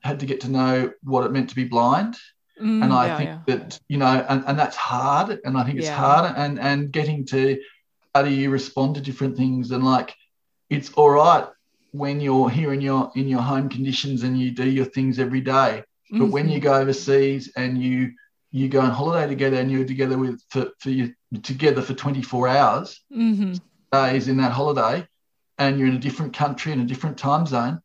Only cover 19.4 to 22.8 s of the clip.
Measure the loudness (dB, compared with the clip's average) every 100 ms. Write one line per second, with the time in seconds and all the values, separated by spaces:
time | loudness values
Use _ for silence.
19.4 | 0 0 0 0 -2 -2 -2 0 -2 -4
20.4 | -6 -4 -4 -6 -4 -2 -2 -6 -12 -10
21.4 | -8 0 2 2 0 -4 -4 -4 -4 -2
22.4 | 2 4 4 2